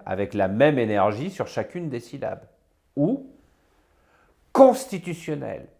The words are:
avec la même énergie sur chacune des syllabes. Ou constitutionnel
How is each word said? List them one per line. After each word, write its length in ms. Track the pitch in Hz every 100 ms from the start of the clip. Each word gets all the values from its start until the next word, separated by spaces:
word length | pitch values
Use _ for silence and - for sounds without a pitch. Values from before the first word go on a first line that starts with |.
| -
avec 280 | 95 98
la 140 | 104 95
même 300 | 101 147 143
énergie 540 | 113 104 98 104 165
sur 160 | 190 117
chacune 420 | - 107 180 170
des 100 | 123
syllabes. 460 | - 139 113 95 - _ _ _ _ -
Ou 320 | 151 277 - - _ _ _ _ _ _ _ _ _ _ _
constitutionnel 1160 | - 262 226 - 190 175 170 - 147 120 101 -